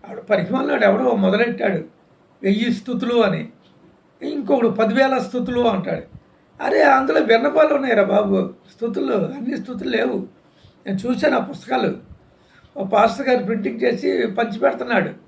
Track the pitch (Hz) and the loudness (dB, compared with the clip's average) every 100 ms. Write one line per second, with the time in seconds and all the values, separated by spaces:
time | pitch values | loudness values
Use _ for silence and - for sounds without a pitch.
0 | - 196 - 202 170 262 285 269 208 202 | -14 -16 -2 0 0 -2 -2 2 2 4
1 | 254 214 190 208 233 - 220 170 - _ | 2 2 2 2 0 0 -2 -2 -6 _
2 | _ _ _ _ 196 214 240 - - 247 | _ _ _ _ -2 0 0 -4 -4 -6
3 | 240 240 202 165 - - _ _ - _ | 0 2 2 0 -6 -14 _ _ -20 _
4 | _ _ 269 294 233 269 233 202 220 262 | _ _ -8 -6 0 2 2 2 0 4
5 | 269 254 196 247 247 240 233 196 175 170 | 2 2 -2 -6 -4 0 0 0 -4 -8
6 | - - _ _ _ _ - - 285 277 | -10 -20 _ _ _ _ -2 4 6 4
7 | - 311 214 226 285 311 302 285 262 214 | 4 0 4 4 4 4 4 2 2 2
8 | 196 202 208 190 175 - _ _ 233 226 | 4 2 2 0 -2 -8 _ _ -6 -4
9 | 269 214 160 175 247 - - 247 - 226 | -2 -2 -2 -6 -8 -8 -8 -8 -4 -2
10 | 247 214 - _ _ _ - _ - 190 | 0 -4 -8 _ _ _ -20 _ -6 -6
11 | 233 240 302 254 190 - - - - - | -2 0 2 0 -4 -10 -4 -2 -2 -4
12 | - - _ _ _ _ _ - 196 208 | -14 -20 _ _ _ _ _ -10 0 4
13 | 220 - 262 247 196 226 190 226 247 208 | 2 2 0 0 0 -4 -4 -2 -2 0
14 | - - 226 - 220 214 269 254 247 214 | -2 0 -2 -2 -4 0 -2 -2 -2 -2
15 | 175 - | -2 -8